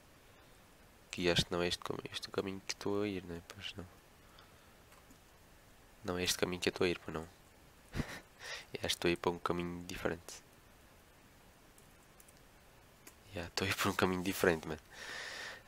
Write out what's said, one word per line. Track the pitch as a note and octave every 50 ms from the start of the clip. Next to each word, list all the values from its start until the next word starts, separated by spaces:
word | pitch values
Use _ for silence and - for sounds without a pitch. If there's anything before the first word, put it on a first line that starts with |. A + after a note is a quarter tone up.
| - - - - - - - - - - - - - - - - - - - - - -
Que | - - F2+ F2
acho | E2+ - -
que | - F2+
não | F2 F2
é | F2
este | - - -
cami-, | - - - - -
este | - - - -
o |
caminho | - - G2 F#2+ F#2+ G2 -
que | - -
estou | - - G2+ G2+ G2+ G#2
a | G#2
ir, | G2 F#2 F#2
né? | F2 E2+ E2+ - -
Pois | - G2 F#2 - -
não. | - F2 - - - - - - - - - - - - - - - - - - - - - - - - - - - - - - - - - - - - - - - - - - - -
Não | G2 F2+ F2+
é | F2+
este | - - -
caminho | - F2+ F2+ F2
que | - F2+
eu |
estou | - - F#2+
a | F2+
ir, | E2+ -
pois | - - D#2+
não. | D#2+ D#2+ - - - - - - - - - - - - - -
<laughs> | - - - - - - - - - - - - - - - -
Eu | -
acho |
que | -
estou | F2 - - - F2
a | E2+
ir |
para | - - F2+ F2
um | E2+
caminho | - - F2 F2 F2 F2 F2 F2 F2
diferente. | F2+ F#2 - - F2 E2+ E2+ - - - - - - - - - - - - - - - - - - - - - - - - - - - - - - - - - - - - - - - - - - - - - - - - - - - - - - - - - - - - - - G2+
Já, | F#2 E2+
estou | - - - G2
a | G2
ir | G2+
por | - - G#2
um | F2
caminho | - G2 F#2 F#2 F#2 F2
diferente, | G2 F#2 - - F#2 E2 D#2 D2+
mano. | E2 D2+ - - - - - - - - - - - - - - - - - -